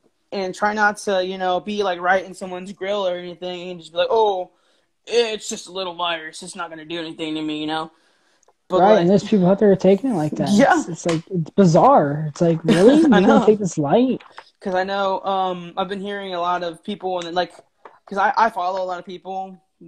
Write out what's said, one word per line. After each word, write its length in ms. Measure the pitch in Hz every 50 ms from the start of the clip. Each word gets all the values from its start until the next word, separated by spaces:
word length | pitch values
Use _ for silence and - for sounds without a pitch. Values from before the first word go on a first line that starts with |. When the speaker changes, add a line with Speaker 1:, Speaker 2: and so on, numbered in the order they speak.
| _ _ _ _ _ _ -
Speaker 1:
and 220 | 202 190 185 180
try 180 | - 208 208 208
not 220 | 214 208 208 208 208
to, 260 | - 214 196 185 185
you 140 | 185 190 190
know, 220 | 185 185 180 180
be, 220 | 175 208 208 208 202
like, 180 | 202 208 175
right 240 | 180 180 190 190 175
in 100 | 190 180
someone's 380 | - 196 185 180 180 185 196 196
grill 340 | - 185 190 208 208 196
or 100 | 180 180
anything, 540 | 175 180 180 175 165 180 180 180 175 175 185
and 100 | 180 170
just 120 | 160 156 160
be 60 | 170
like, 100 | 180 -
"Oh, 400 | 226 226 220 208 196 180 180 - _ _ _ _ _ _ _ _ _ _ _
it's 420 | - 196 233 233 220 220 208 - -
just 180 | 220 196 - -
a 40 | 175
little 220 | 190 190 180 170
virus. 480 | 170 175 170 170 160 156 160 165 - 190
It's 140 | 175 -
not 140 | 190 170 165
gonna 140 | 160 160 156
do 140 | 156 170 170
anything 360 | 160 160 156 160 160 156 156
to 80 | 156 156
me," 160 | 156 151 151
you 60 | 151
know? 240 | 151 156 160 160 160 - _ _ _ _ _ _ _ _ _ _ _ _ _ _ -
But, 100 | 185 185
Speaker 2:
Right, 100 | 175 202 220
Speaker 1:
like 80 | 208 170
Speaker 2:
and 80 | 175
there's 140 | 202 196 -
people 220 | - 226 202 180
out 120 | 175 196 196
there 160 | 220 202 190
taking 340 | 190 - 190 196 190 - 269
it 40 | 233
like 160 | 165 151 180 -
that. 120 | - 151 -
Speaker 1:
Yeah. 280 | 202 202 269 - 359 320
Speaker 2:
It's, 100 | - -
it's 180 | 165 - -
like, 160 | 175 165 160 - -
it's 200 | 196 175 156 -
bizarre. 760 | - - 202 175 156 170 170 254 285 233 160 139 143 151 156 151
It's 120 | - -
like, 200 | 175 170 165 160
Speaker 1:
<laughs> 40 | -
Speaker 2:
really? 400 | 160 - 165 190 233 285 311 330 302 226
Speaker 1:
I 80 | 202
Speaker 2:
You're 60 | 185
gonna 140 | 208 226 214
Speaker 1:
know. 60 | 220
Speaker 2:
take 120 | 196 220 208
this 180 | 214 170 - -
light? 440 | 147 139 165 226 254 262 214 - - - _ - - _ _ _
Speaker 1:
'Cause 140 | - 202 180
I 100 | 185 185
know, 360 | 196 196 202 196 190 190 185 -
um, 500 | 190 196 190 185 185 180 180 175 170 170
I've 120 | 190 196 180
been 120 | 202 202
hearing 340 | 190 202 202 202 196 190 180
a 60 | 175
lot 220 | 170 175 180 180 175
of 200 | 170 165 165 _
people, 360 | - 208 - 180 185 185 180
and, 140 | 170 165 165
like, 180 | 175 175 - - - - _ _ _ - - _ _ _
'cause 100 | - 196 196
I, 140 | 196 214 -
I 120 | - 220 226
follow 320 | 220 185 180 180 190 190 185
a 40 |
lot 120 | 185 180 175
of 40 | 175
people 560 | - 180 175 - 180 190 190 190 190 190 180 _ _ _ _ 175